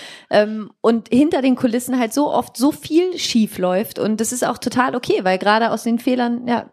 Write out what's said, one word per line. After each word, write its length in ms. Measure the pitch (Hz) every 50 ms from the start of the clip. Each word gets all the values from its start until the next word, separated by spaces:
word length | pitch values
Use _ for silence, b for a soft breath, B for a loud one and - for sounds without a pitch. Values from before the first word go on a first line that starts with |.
| B B B B B B
Ähm, 400 | - 202 208 214 214 214 208 - _ _
und 280 | - 214 233 226 220 -
hinter 340 | 240 240 294 320 370 285
den 140 | 247 269 254
Kulissen 420 | 247 - 247 214 247 247 - 247 254
halt 160 | 240 220 -
so 160 | 269 294 -
oft 240 | - - - - _
so 140 | - 233 294
viel 480 | 302 - - - 311 330 359 370 349 320
schief 400 | - - - 233 214 196 - -
läuft 400 | 180 180 180 190 220 226 - -
und 220 | - 208 220 208
das 100 | 226 220
ist 160 | 247 247 -
auch 120 | - 240 -
total 360 | - 247 - 247 254 269 269
okay, 300 | 247 - - 359 392 202
weil 140 | 185 185 185
gerade 340 | - 202 214 226 233 220
aus 100 | 208 220
den 160 | - 233 233 233
Fehlern, 480 | - 262 254 247 240 240 240 240 240
ja, 240 | 240 240 220 - -